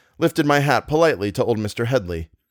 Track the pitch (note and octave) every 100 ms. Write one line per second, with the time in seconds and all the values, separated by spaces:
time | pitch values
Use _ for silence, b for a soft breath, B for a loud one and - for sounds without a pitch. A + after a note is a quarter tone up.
0 | b - D#3+ D#3+ D3 C#3+ C#3+ B2 - D3+
1 | E3 G#2 G#2 G2+ A2+ A2 G#2+ - A#2 C3
2 | F2 E2+ E2 _ _